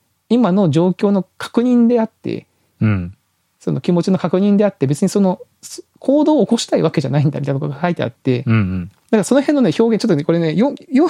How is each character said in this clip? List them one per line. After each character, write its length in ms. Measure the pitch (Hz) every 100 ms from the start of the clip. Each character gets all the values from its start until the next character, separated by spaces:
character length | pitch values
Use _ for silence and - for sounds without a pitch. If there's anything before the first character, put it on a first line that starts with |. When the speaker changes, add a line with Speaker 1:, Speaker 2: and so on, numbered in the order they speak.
| _ _ -
Speaker 1:
今 240 | 233 208
の 180 | 190 180
状 180 | 147 180
況 220 | 175 202
の 160 | 202 - -
確 240 | - -
認 240 | 247 240 233
で 140 | 240
あ 40 |
っ 60 | 220
て、 360 | _ - 57 - _ _ -
Speaker 2:
う 60 | 110
ん。 300 | 101 87 101 _ _ _ _
Speaker 1:
そ 100 | -
の 80 | 143
気 120 | -
持 100 | 175
ち 80 | 180
の 80 | 185
確 200 | 180 185
認 180 | 202 202
で 80 |
あ 40 | 208
っ 80 | -
て、 100 | 135
別 160 | 147
に 60 | 190
そ 120 | 202
の、 200 | 190 180 - _
す-、 220 | - - - _
行 260 | - 285
動 140 | 302 302
を 80 | 208
起 40 |
こ 80 | 233
し 80 | -
た 100 | 269
い 60 |
わ 80 | 160
け 100 | -
じ 60 | 135
ゃ 40 |
な 100 | 143
い 60 | 147
ん 40 |
だ 100 | 143
み 60 | 139
た 60 |
い 20 |
な 60 | 139
こ 60 | 151
と 60 |
が 80 | 139
書 80 | 175
い 60 |
て 80 | 165
あ 60 | 117
っ 20 |
て、 340 | - 131 123 123
Speaker 2:
う 40 |
ん 20 |
う 20 | 113
ん。 340 | 95 92 87 _ -
Speaker 1:
な 80 | 220
ん 20 |
か 40 |
そ 100 | -
の 60 | 262
辺 160 | 277 294
の 60 |
ね、 100 | 208 151
表 160 | 226
現、 80 | 214
ち 40 | 226
ょ 20 |
っ 0 |
と 80 | 151
ね、 80 |
こ 80 | 147
れ 60 | 170
ね、 160 | 160
よ-、 200 | 156 269 - -
読 120 |
ん 40 | 262